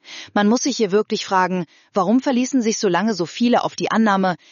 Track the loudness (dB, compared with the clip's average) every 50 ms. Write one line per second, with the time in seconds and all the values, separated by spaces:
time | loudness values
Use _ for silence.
0 | _ -20 -18 -18 -18 -6 -2 0 2 2 2 2 0 -2 -2 -2 0 0 2 0
1 | 0 0 -4 -6 -4 -2 0 0 0 0 -2 -4 -6 -8 _ _ _ _ -4 -2
2 | 0 2 2 2 2 2 0 0 0 0 0 0 0 0 -2 0 0 0 0 0
3 | 0 0 -2 -2 -4 -6 -2 0 2 2 2 2 0 -2 -4 -6 -4 -2 0 2
4 | 2 2 2 2 0 0 -2 -4 _ -20